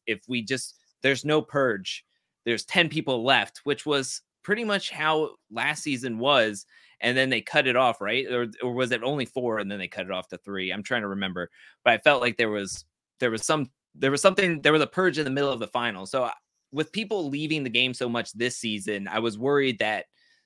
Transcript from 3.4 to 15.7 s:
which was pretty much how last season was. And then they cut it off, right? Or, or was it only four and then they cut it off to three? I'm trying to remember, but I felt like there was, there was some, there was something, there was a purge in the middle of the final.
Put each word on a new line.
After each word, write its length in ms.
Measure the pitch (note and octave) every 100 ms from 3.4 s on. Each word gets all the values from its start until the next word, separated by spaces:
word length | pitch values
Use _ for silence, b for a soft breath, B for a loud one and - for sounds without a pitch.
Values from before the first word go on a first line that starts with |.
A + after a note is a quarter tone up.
| G2+ -
which 220 | C#3+ C3+ D3+
was 340 | C#3 C3 - - _
pretty 200 | - A3 G#3+
much 260 | G3 -
how 400 | D3 D#3 D#3 D3+ - _
last 300 | A2+ C#3 D3+
season 380 | D3+ B2+ B2+ A2+
was. 460 | C3+ C3+ A2 G2+ - b b b
And 140 | A#2 C3
then 140 | C3
they 100 | A#2
cut 260 | - D3+ C3
it 120 | B2
off, 240 | B2+ -
right? 240 | G2 B2+ A#2+
Or, 180 | B2 A#2+ -
or 120 | B2
was 180 | A#2+ B2
it 120 | A#2+
only 200 | B2 D3
four 360 | A#2+ C3 B2 G#2+
and 120 | G2
then 80 | G2+
they 80 | F2+
cut 180 | G2+ F#2
it 60 |
off 160 | F#2 -
to 80 | F2+
three? 320 | G2 G2 F#2
I'm 120 | G2+
trying 200 | - A#2+
to 40 | G2+
remember, 420 | G2 F#2+ F2+ F2 B B B -
but 80 |
I 40 | A2+
felt 220 | D3+ C3+
like 140 | A#2+ A2
there 140 | A2
was, 340 | G#2 G2 - - _ _ _
there 100 | A#2+
was 140 | A2 -
some, 260 | D#3 C3 _ _ -
there 160 | C3+
was 100 | C#3
something, 400 | G3 F#3+ F#3 D#3
there 120 | D3
was 80 | D#3
a 60 | C#3+
purge 300 | F#3 F#3 D3+
in 60 |
the 80 | C#3+
middle 180 | C3+ C#3+
of 120 | B2+
the 60 |
final. 380 | G#2